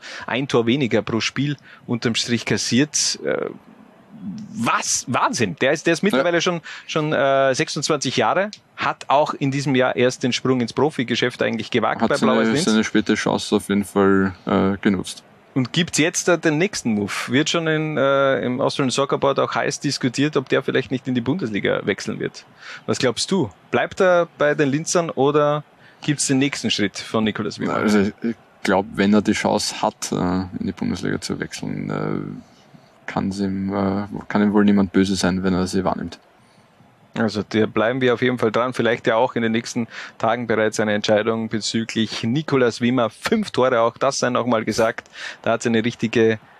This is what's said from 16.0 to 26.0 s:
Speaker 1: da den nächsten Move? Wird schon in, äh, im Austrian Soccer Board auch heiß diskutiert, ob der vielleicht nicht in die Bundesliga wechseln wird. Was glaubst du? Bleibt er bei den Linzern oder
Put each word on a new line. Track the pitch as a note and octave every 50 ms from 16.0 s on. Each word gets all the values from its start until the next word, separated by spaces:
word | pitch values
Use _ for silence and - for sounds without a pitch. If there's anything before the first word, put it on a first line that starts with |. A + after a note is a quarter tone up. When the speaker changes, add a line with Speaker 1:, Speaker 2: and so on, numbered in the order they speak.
| D3+ F3 - - - F#3+
Speaker 1:
da | F3
den | D#3+ - E3 D3+
nächsten | D3+ F3+ G#3+ - - - B2 G#2+
Move? | G#2 G2+ F#2 - - -
Wird | - A#2+ C3+ D#3 -
schon | - E3+ D#3+
in, | D#3+ D#3 D#3 D#3 D#3 D#3 B2+
äh, | C3+ C#3 C#3 C#3 C#3 C3+ C3+ -
im | - B2 B2 A#2+
Austrian | B2+ C3+ - - C#3 B2
Soccer | - C#3 C3+ - D3 C3+
Board | - C#3 C3 C3
auch | C3 - -
heiß | A#2 B2 C3 D3 -
diskutiert, | - D3 C3 - - B2+ A#2 C3 C#3+ D3+ D3+
ob | C#3 C3 -
der | C#3 C3+
vielleicht | C3 - B2+ C3 C3 -
nicht | C3+ B2 - C3+
in | B2+
die | B2
Bundesliga | A#2 B2+ D3 F#3+ C#3+ A2 G#2 F#2+ - G2 G2 G2 -
wechseln | G2+ F#2+ - - - G2+ -
wird. | - - - - - - - - - - - - -
Was | - A2+ -
glaubst | - B2 A#2 - - -
du? | G3 F#3+ C3+ G2 - _ _ _
Bleibt | - A#2+ A#2+ - - -
er | F#3+ F#3 F3+ F3 E3+ - _ -
bei | D3 D3 D3
den | D3 D3 C3+
Linzern | C3 D#3 D#3+ - - F3+ E3 D#3
oder | - - C3 D3 C#3+ D3+ D3 D3 D3 D3+ - _ _ _ - - - _